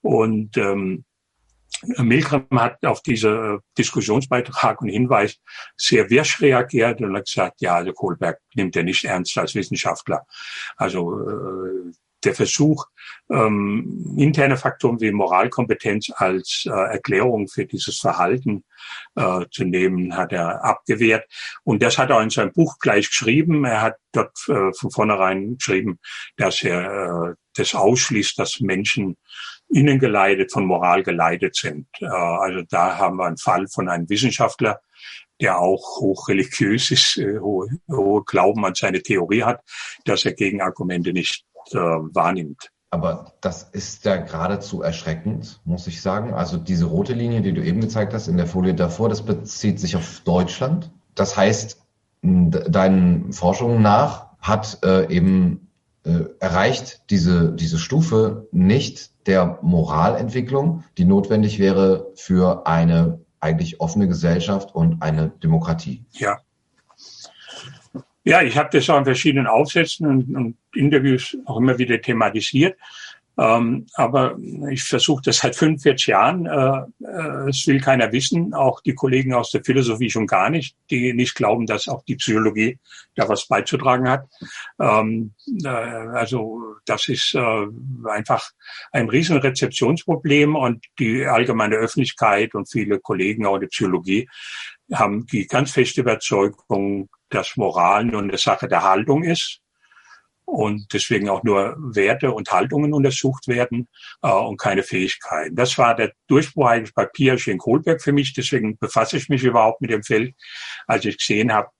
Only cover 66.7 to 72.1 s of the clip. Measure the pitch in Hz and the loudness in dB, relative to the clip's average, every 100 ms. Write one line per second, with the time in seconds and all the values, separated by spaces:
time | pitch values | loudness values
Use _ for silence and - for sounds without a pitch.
66.7 | _ _ _ - - - _ - - - | _ _ _ -20 -20 -20 _ -20 -20 -20
67.7 | - _ - - _ - 170 147 117 151 | -20 _ -18 -18 _ 2 4 4 2 2
68.7 | 156 131 147 135 131 156 139 117 113 143 | 2 4 4 4 2 2 2 4 4 4
69.7 | 175 160 - 156 135 127 - 117 117 _ | 2 0 0 2 2 0 -4 -4 -6 _
70.7 | - 143 143 135 131 - - - 117 127 | 0 4 4 4 2 0 -12 -8 0 2
71.7 | 123 123 117 - | 2 2 0 0